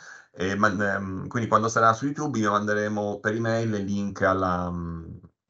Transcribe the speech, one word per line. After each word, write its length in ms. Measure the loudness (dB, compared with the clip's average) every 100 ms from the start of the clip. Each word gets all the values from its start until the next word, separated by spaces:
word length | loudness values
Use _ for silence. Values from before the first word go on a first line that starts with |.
| -14 -20 -16
e 240 | -6 -2 2
man-, 260 | 2 2
ehm, 460 | 0 0 -4 -6 -4
quindi 220 | -4 2
quando 180 | 2 4
sarà 240 | 4 4
su 140 | 4 -2
YouTube 340 | -2 -2 0
vi 60 | 2
manderemo 720 | 2 2 0 0 -2 -2 -2
per 140 | -2 0
email 380 | 0 0 0
il 100 | -2
link 380 | -2 -2 -4 0
alla, 480 | 2 2 0 0 -2
mm, 320 | -4 -6 -8 -10 -16 -18 _ _